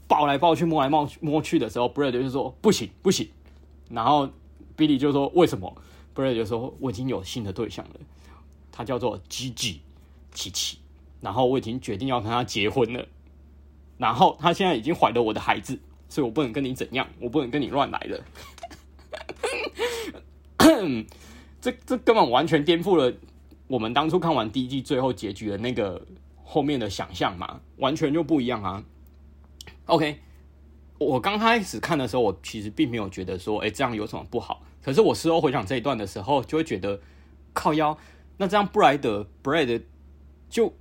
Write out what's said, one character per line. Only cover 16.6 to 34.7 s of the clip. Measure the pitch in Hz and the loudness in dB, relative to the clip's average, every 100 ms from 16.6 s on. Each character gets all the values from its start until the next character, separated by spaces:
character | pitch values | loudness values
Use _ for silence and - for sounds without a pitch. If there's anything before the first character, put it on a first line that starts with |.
你 | 131 | -6
怎 | 127 - | -6 -6
样， | 127 - - | -6 -6 -6
我 | 117 | -4
不 | 143 | -2
能 | 123 | -2
跟 | 143 | -2
你 | 110 | -2
乱 | 131 123 | -2 -2
来 | - | -4
了。” | - - - - - - - - - - - - - - 480 508 440 - 480 466 415 - - - - - | -8 -12 -12 -20 -20 -18 -18 -18 -20 -20 -16 -16 -14 -8 -6 -6 -8 -4 -6 -4 -10 -14 -20 -20 -10 6
<laughs> | 302 294 180 117 110 - - - - - | 8 8 4 -4 -6 -14 -20 -20 -20 -8
这， | 254 247 - | -6 -6 -4
这 | 254 | -2
根 | - 220 | 4 4
本 | 151 | 6
完 | 120 160 | 4 4
全 | 151 | 2
颠 | 147 170 | 4 2
覆 | 175 175 | 4 4
了 | 127 - - - - - - | 4 0 -14 -20 -20 -20 -6
我 | 127 | -4
们 | 110 | 0
当 | 127 156 | 0 2
初 | 175 | 0
看 | 165 | 0
完 | 143 110 | 0 -2
第 | 131 | -4
一 | 127 | -4
季 | 139 | -4
最 | 123 135 | -2 0
后 | 131 | 0
结 | 113 104 | -2 -6
局 | 95 107 | -8 -6
的 | 98 | -4
那 | 117 | -4
个 | 120 101 87 - - - - | -2 -4 -4 -14 -20 -20 -20
后 | - 160 | -4 -2
面 | 143 147 | 0 0
的 | 107 | -4
想 | - 110 | -6 -8
象 | 95 135 90 | -4 -4 -4
嘛， | 76 - - - | -10 -12 -16 -4
完 | 131 | -2
全 | 151 156 | 0 0
就 | 151 | 0
不 | 156 156 | 2 0
一 | 123 | 0
样 | 117 | -4
啊。 | 98 98 - - - - - - - - - - - | -4 -8 -12 -20 -20 -20 -20 -20 -20 -20 -20 -12 0
OK， | 165 156 147 - - - - - - - - | 2 2 -4 -14 -20 -20 -20 -20 -20 -16 -4
我 | 147 170 | 0 0
刚 | 180 208 | 0 2
开 | 226 233 | 4 2
始 | 185 110 | 0 -6
看 | - 165 | -2 -2
的 | 123 | 0
时 | 127 | 2
候， | |
我 | 110 92 | 2 0
其 | - 113 | -8 -10
实 | 104 | -8
并 | 104 147 | -2 0
没 | 117 | 0
有 | 98 | -6
觉 | - | -8
得 | 92 92 | -8 -6
说， | 104 107 | -4 -2
诶， | 107 | -2
这 | 107 | -2
样 | 135 | -4
有 | 113 104 | -4 -6
什 | - | -10
么 | - | -6
不 | 120 | -8
好。 | - - - | -6 -10 -12